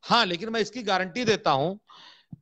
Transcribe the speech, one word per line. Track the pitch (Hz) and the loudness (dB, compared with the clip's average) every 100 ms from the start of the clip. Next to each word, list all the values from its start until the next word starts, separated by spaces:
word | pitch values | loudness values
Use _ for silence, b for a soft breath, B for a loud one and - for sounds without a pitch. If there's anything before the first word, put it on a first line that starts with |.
हाँ, | - 226 214 | 2 2 2
लेकिन | 175 220 | -2 -4
मैं | 226 | -2
इसकी | 214 254 | -4 -4
गारंटी | 208 190 185 170 | -2 0 -2 -4
देता | 240 202 - | 0 2 2
हूं | 139 151 196 _ B B B B - | 2 0 -4 _ B B B B -20